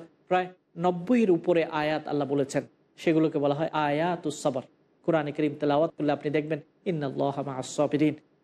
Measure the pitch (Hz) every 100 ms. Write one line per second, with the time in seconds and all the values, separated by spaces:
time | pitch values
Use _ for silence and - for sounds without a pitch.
0 | - _ _ 180 185 - _ 165 180 175
1 | 175 247 214 170 - 170 156 156 151 151
2 | - 147 135 143 135 139 - _ _ -
3 | 175 160 160 147 143 143 160 156 147 147
4 | 175 170 156 139 151 139 - _ _ _
5 | - 160 147 143 151 143 147 143 165 -
6 | 147 143 147 151 151 151 - _ 202 160
7 | 139 139 139 139 135 131 131 - 143 147
8 | 156 143 _ _